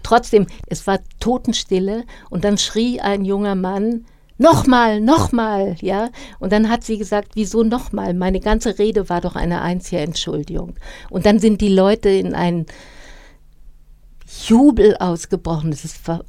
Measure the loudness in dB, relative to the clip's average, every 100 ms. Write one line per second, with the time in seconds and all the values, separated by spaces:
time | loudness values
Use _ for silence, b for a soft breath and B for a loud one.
0 | 2 2 4 2 2 B -10 -6 -2 -2
1 | -4 -6 -4 -2 -2 -4 -2 -2 -2 -4
2 | -8 B B -2 0 0 0 -2 -2 -2
3 | -2 -2 0 -2 -2 -2 -2 -2 -2 -4
4 | b b b 2 4 6 4 4 4 2
5 | 4 4 2 0 0 0 -2 -2 -4 -2
6 | -4 B B -10 0 2 2 0 -2 -6
7 | -2 -4 -4 -6 -2 0 2 0 -4 -6
8 | -4 -2 0 0 2 0 0 0 0 0
9 | -2 -2 -4 -4 -4 -2 -2 -4 -4 -4
10 | -4 -6 -6 -6 -6 -8 -8 -12 B B
11 | B 0 2 4 4 2 2 4 4 2
12 | 2 2 0 -2 -2 -2 -6 B B B
13 | B B B B -20 -20 -20 -20 -20 -20
14 | -20 -20 -20 -8 2 6 6 6 4 4
15 | 0 -2 -4 -6 -4 -4 -4 -6 -10 -12
16 | -8 -8